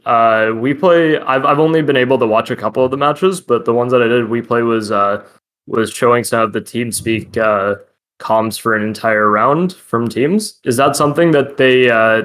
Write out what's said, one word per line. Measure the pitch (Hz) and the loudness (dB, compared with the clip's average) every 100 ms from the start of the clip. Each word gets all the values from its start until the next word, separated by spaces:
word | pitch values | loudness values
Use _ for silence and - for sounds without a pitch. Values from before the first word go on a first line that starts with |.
| - | -2
uh, | 117 113 110 110 113 | 2 4 2 0 0
we | 127 | -2
play, | 143 185 170 160 151 | 0 2 4 2 0
I've, | - 135 | 0 0
I've | 147 147 | 2 2
only | 156 160 | 2 2
been | 143 135 | 2 0
able | 127 131 | 2 2
to | 117 | 2
watch | 110 117 | 0 -2
a | 117 | -6
couple | 107 131 | -4 -2
of | 127 | -2
the | 135 | 0
matches, | 143 147 190 180 | -2 0 -2 -2
but | - 120 117 | -2 -2 0
the | |
ones | 117 123 | -2 2
that | 127 | 2
I | 113 | 2
did, | 120 110 | 0 0
we | 117 | -4
play | 113 117 | -2 -2
was, | 117 113 104 | 0 -2 -2
uh, | 104 101 101 - _ _ _ - | -2 0 -2 -8 _ _ _ -6
was | 117 107 | -4 -4
showing | - 123 120 | 0 0 2
some | 113 120 | 0 -2
of | 113 | -2
the | 107 | -4
TeamSpeak, | 104 117 120 104 98 110 - 113 | -8 -8 -6 -6 -4 -6 -4 -2
uh, | 110 104 98 98 - _ _ _ | 0 0 -2 -6 -10 _ _ _
comms | - 110 110 - | -2 0 0 -4
for | 120 | -2
an | 110 | -2
entire | 107 104 117 107 107 | -4 -4 -2 2 2
round | 104 120 151 180 | 2 2 0 -2
from | - - 117 117 | -6 -6 -4 -4
teams. | 113 143 208 208 - | -2 0 -2 -4 -8
Is | 131 123 | -4 0
that | 139 - | 0 0
something | 147 143 170 | -2 2 2
that | 147 131 - | 2 0 0
they, | 131 127 123 | 2 4 4
uh, | 113 113 113 | 2 2 0